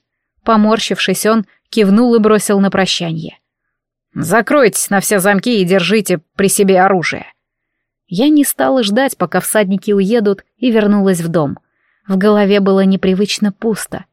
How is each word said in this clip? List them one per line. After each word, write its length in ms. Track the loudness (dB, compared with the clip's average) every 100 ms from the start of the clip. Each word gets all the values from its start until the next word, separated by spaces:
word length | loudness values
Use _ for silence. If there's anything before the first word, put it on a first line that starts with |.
| _ _ _ _ -2
Поморщившись, 800 | 2 2 0 -4 -4 -4 -2 0
он 200 | -2 -4 _ _
кивнул 440 | 0 2 4 4 2
и 40 |
бросил 400 | 2 2 2 0
на 100 | 0
прощание: 680 | 0 -2 -4 -6 -8 -10 -16 _ _ _ _ _ _ _
«Закройтесь 760 | -10 -2 -2 2 2 2 0 -2
на 120 | -2
все 180 | 0 0
замки 400 | 0 0 0 0
и 60 | 2
держите 560 | 0 0 -2 -2 -4 -6 -2
при 120 | -2
себе 340 | 2 2 4
оружие». 440 | 4 2 -2 -8 -14 _ _ _ _ _ _ _ _
Я 220 | -2 2
не 140 | 2
стала 400 | 2 -2 0 0
ждать, 340 | 0 0 -2 -2
пока 220 | -4 -4
всадники 520 | -2 -2 0 -2 -2
уедут, 540 | -2 0 0 0 -4 _ _
и 120 | 0
вернулась 500 | 2 2 2 0 0
в 80 | -2
дом. 300 | -2 -4 -6 _ _ _ _ -4
В 100 | 0
голове 420 | 2 2 2 2
было 260 | 2 2 2
непривычно 640 | 2 0 0 -2 -2 -4
пусто. 540 | -2 -4 -4 -8 -14 -14